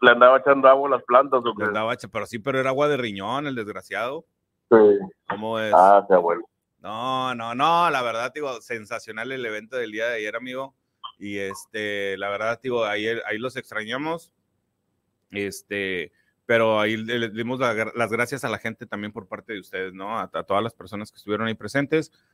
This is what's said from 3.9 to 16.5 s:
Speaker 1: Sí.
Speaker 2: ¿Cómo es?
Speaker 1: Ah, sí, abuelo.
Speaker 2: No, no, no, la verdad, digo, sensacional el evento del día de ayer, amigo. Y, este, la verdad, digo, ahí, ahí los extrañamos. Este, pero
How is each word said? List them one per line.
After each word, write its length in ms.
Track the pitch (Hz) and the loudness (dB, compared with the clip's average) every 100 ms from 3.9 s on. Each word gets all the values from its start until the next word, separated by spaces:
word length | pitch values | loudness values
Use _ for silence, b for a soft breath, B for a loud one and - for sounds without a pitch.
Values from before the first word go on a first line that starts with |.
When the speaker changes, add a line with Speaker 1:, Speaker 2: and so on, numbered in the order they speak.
| 98 120 156 - _ _ _ - | -6 -6 -8 -14 _ _ _ 4
Speaker 1:
Sí. 60 | 113 107 101 95 - - | 8 8 6 0 -12 -12
Speaker 2:
¿Cómo 320 | 107 110 113 | -8 -6 -4
es? 140 | 110 | 2
Speaker 1:
Ah, 300 | 90 95 101 98 | 6 8 8 6
sí, 60 | |
abuelo. 280 | 92 85 85 85 _ _ _ | 2 2 -2 -6 _ _ _
Speaker 2:
No, 540 | 90 110 127 131 127 | -12 -8 -2 0 -2
no, 200 | 120 113 | -4 -6
no, 340 | 123 151 170 170 | 0 2 4 4
la 120 | 135 | 2
verdad, 280 | 120 113 123 | -2 -2 -4
digo, 260 | 151 139 120 | -6 -6 -8
sensacional 720 | - 117 104 113 113 107 123 | -8 -10 -8 -10 -10 -10 -8
el 120 | 131 117 | -6 -6
evento 300 | 107 110 127 | -8 -8 -8
del 140 | 110 | -6
día 160 | 107 117 | -4 -4
de 80 | 113 | -2
ayer, 200 | 107 113 | -4 -6
amigo. 380 | 127 127 135 _ _ _ - - | -8 -10 -10 _ _ _ -20 -14
Y, 200 | 101 101 | -10 -6
este, 800 | 98 95 - 107 104 101 98 95 | -6 -8 -12 -8 -6 -4 -4 -4
la 100 | 98 | -4
verdad, 320 | 101 110 117 | -4 -4 -4
digo, 220 | 131 120 | -4 -2
ahí, 220 | 107 104 110 117 - | -2 -2 -4 -4 -6
ahí 120 | 107 | -6
los 180 | 123 127 | -6 -10
extrañamos. 760 | - 107 107 127 156 170 - _ _ _ _ _ _ _ _ _ _ | -10 -8 -6 -6 -6 -8 -10 _ _ _ _ _ _ _ _ _ _
Este, 840 | 101 101 - - 101 95 92 78 _ _ _ | -6 -6 -8 -8 -6 -4 -4 -8 _ _ _
pero 340 | - | 0